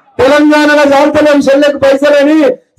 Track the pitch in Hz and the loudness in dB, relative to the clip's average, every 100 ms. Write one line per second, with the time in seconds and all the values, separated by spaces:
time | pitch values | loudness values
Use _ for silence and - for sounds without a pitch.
0 | _ - 262 294 302 302 294 294 277 277 | _ -4 0 2 2 0 0 0 0 0
1 | 302 302 294 285 262 277 285 277 269 269 | 0 0 0 0 0 0 0 0 -2 0
2 | 294 294 285 311 269 - _ | 0 0 0 0 -2 -4 _